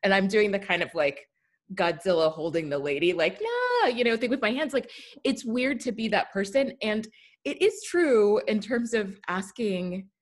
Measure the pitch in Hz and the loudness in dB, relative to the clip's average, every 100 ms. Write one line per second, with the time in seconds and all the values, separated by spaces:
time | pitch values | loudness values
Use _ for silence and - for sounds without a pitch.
0 | 196 196 196 214 208 196 196 175 170 170 | 4 2 4 2 2 0 0 0 0 0
1 | 143 139 - _ _ _ _ 185 175 160 | -2 -2 -16 _ _ _ _ -2 -2 0
2 | 190 175 160 160 160 160 156 143 143 143 | 0 2 2 0 -4 -2 -2 -4 -2 0
3 | 170 175 160 - 440 480 494 494 403 240 | 0 2 0 0 -4 -2 0 2 2 2
4 | 233 226 240 262 220 254 302 262 254 - | 0 0 0 0 0 -2 -2 -2 -4 -16
5 | - - - 269 240 233 254 277 247 220 | -20 -6 -2 -2 -2 -2 -2 -2 -4 -4
6 | 220 196 - 196 196 269 277 277 220 214 | 0 0 0 -4 -2 0 0 -2 -4 -2
7 | 214 - - _ - - 392 415 - 349 | -4 -14 -20 _ -8 2 0 0 -4 0
8 | 330 233 208 208 - 214 208 240 233 233 | 4 6 6 4 2 -2 0 -2 0 -2
9 | 196 196 - 180 190 - 220 185 180 180 | -2 -8 -6 -4 -6 -4 -2 -2 -4 -6
10 | 190 _ | -10 _